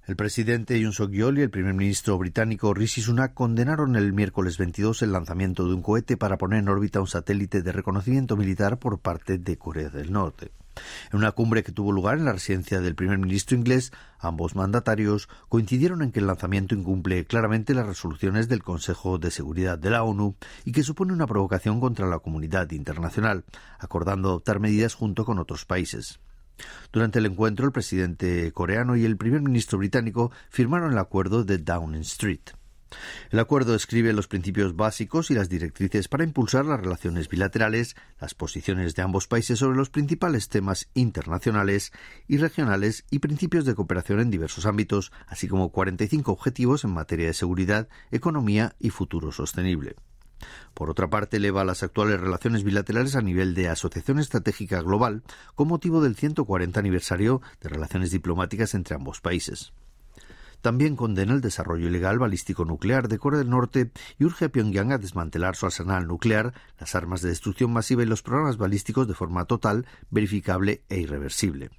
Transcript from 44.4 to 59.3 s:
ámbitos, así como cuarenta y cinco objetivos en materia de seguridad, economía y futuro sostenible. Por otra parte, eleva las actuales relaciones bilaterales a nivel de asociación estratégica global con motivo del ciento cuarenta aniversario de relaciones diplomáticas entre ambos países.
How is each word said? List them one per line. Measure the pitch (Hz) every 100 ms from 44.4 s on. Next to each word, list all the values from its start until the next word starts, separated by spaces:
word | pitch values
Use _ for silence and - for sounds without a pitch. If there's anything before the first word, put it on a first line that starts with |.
| 80 - 98
ámbitos, | 104 104 101 - - -
así | - 92
como | 95 90
cuarenta | - 95 92 107
y |
cinco | 151 131
objetivos | 95 - 123 123 143 107
en |
materia | 87 78 82 82
de | 80
seguridad, | 90 90 92 104 110 - -
economía | 123 175 151 110 104 113 -
y | 113
futuro | - 92 85 78
sostenible. | - 73 - 92 85 69 - - - - - - - - -
Por | 76
otra | 80 92
parte, | 107 104 110
eleva | 101 95 95
las | 90
actuales | 98 - 104 98
relaciones | 92 90 120 113
bilaterales | 98 101 98 107 135 135
a |
nivel | 104 90 95 87
de | 87
asociación | 82 85 87 - 139
estratégica | 143 117 98 - 98 92
global | 85 104 120 107 - - - -
con | 147
motivo | 170 175 160
del | 143 110
ciento | 147 156 113
cuarenta | 92 90 98
aniversario | 101 90 - 92 107 131 - -
de | 76
relaciones | 71 73 92 92
diplomáticas | 92 85 85 90 104 113 101
entre | 87 71
ambos | 67 -
países. | 85